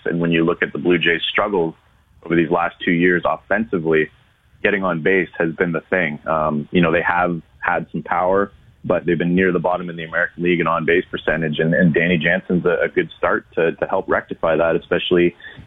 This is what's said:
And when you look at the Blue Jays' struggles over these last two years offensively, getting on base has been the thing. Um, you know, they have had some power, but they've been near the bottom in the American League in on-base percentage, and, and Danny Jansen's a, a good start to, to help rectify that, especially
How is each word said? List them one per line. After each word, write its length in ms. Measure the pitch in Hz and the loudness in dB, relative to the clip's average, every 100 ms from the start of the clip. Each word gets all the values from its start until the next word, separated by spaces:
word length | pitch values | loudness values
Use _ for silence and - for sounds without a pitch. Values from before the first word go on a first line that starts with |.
| - | -4
And 140 | 85 | -2
when 120 | 85 | 0
you 120 | 82 | 2
look 200 | 82 82 | 2 0
at 100 | - | -4
the 60 | 76 | -2
Blue 180 | 87 87 | 0 2
Jays' 240 | 82 82 - | 2 -2 -2
struggles 440 | - 104 98 82 - _ _ _ _ | -2 0 0 -2 -4 _ _ _ _
over 120 | 82 85 | -2 0
these 140 | 78 | 2
last 280 | 85 85 - | 0 -2 -4
two 80 | - | -2
years 300 | 85 90 87 | 2 4 2
offensively, 840 | 82 78 - 101 110 95 80 78 76 _ _ _ _ _ | 0 -4 -2 -2 -2 -2 2 2 0 _ _ _ _ _
getting 200 | 104 101 | 0 0
on 200 | 95 85 | 0 -2
base 260 | 76 95 85 - | 0 0 0 -2
has 160 | 85 | -4
been 200 | 76 90 | -2 -2
the 80 | 80 | -4
thing. 360 | - 92 80 73 - | -2 -2 -2 -4 -4
Um, 420 | 78 78 76 71 | -2 -2 -2 -2
you 100 | 90 | 0
know, 100 | 85 | 2
they 120 | 85 | 2
have 360 | - 87 90 85 - _ | 0 0 -2 -4 -10 _
had 260 | - 85 82 | -4 -4 -4
some 100 | 82 | -8
power, 500 | - 87 90 98 101 - - _ | -4 -2 2 2 0 -6 -20 _
but 220 | - 87 80 | -4 -2 0
they've 120 | 82 | 0
been 180 | 87 90 | 2 2
near 160 | 95 | 2
the 80 | 87 | 2
bottom 300 | 87 90 90 | 0 -2 -4
in 60 | 85 | -10
the 80 | |
American 400 | 80 82 87 - | -8 -4 -4 -2
League 160 | 87 87 | 0 2
in 60 | 82 | 0
on-base 400 | 82 78 87 - | 0 2 0 0
percentage, 480 | - - 80 80 76 | -4 -4 -2 -2 0
and, 140 | 80 | 0
and 200 | 80 90 | 4 4
Danny 240 | 76 85 87 | 2 2 2
Jansen's 480 | 82 92 - 90 82 | 2 0 0 0 0
a, 120 | 82 | 0
a 40 | 78 | 0
good 240 | - 82 - | -2 -4 -2
start 280 | 87 107 - | -2 -2 -4
to, 200 | - 82 | -2 0
to 120 | - 78 | 0 -4
help 220 | 95 - | -4 -2
rectify 480 | 90 - - 82 78 | -2 -4 -4 0 2
that, 200 | 82 82 | 2 0
especially 600 | - 87 - 87 87 - - - | -2 -4 2 2 2 0 -12 -10